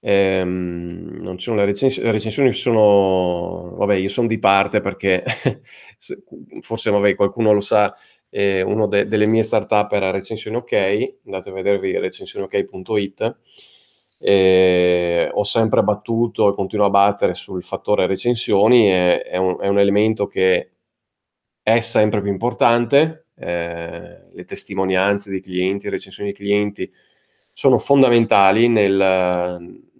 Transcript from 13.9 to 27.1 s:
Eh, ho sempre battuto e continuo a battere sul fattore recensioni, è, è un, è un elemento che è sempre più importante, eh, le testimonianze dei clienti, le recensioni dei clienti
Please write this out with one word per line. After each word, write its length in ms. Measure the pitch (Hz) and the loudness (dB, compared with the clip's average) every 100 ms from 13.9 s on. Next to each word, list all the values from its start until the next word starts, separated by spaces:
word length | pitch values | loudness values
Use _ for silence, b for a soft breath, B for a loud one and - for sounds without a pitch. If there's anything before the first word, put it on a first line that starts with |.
| b b _ | b b _
Eh, 1120 | - 98 95 92 92 90 90 87 87 85 80 | 2 4 6 6 4 4 2 2 0 0 -2
ho 100 | - | -2
sempre 380 | 104 117 110 113 | -2 0 2 2
battuto 680 | 104 104 - 113 117 - 104 | 2 -2 -2 -2 -2 2 0
e 40 | |
continuo 340 | 98 95 104 101 | 0 -4 0 2
a 20 | |
battere 440 | 98 101 101 101 | 4 2 2 -2
sul 300 | 87 - 92 | -4 -8 -10
fattore 440 | - - - 104 92 | -8 -10 -2 0 0
recensioni, 800 | 95 120 117 - 101 107 123 104 | 0 -2 -4 0 2 4 6 6
è, 340 | 92 90 87 | 4 2 0
è 140 | - 90 | -2 -2
un, 200 | 92 90 | -2 -2
è 60 | 98 | 0
un 120 | 101 | 2
elemento 480 | 101 101 110 110 101 | 2 2 0 0 -4
che 440 | 95 92 90 - _ _ _ _ _ _ _ _ _ | 0 2 0 -2 _ _ _ _ _ _ _ _ _
è 180 | - 117 | 0 0
sempre 420 | 113 117 107 104 | 0 0 0 0
più 80 | 101 | -4
importante, 1000 | 95 117 113 123 117 120 139 160 160 _ _ | -2 -4 0 0 2 2 2 2 -4 _ _
eh, 920 | 87 87 85 85 85 85 87 87 90 | -6 -4 -4 -8 -10 -10 -14 -18 -20
le 120 | 90 92 | -16 -12
testimonianze 840 | 98 - 95 95 92 95 101 101 | -14 -10 -4 -2 0 0 0 -4
dei 120 | 95 | -8
clienti, 440 | 92 90 92 101 101 | -6 -4 -2 -4 -6
le 60 | |
recensioni 400 | 95 - - 101 | -8 -10 -10 -8
dei 60 | 98 | -6
clienti 540 | 101 101 104 101 92 _ _ | -2 -2 -2 -6 -10 _ _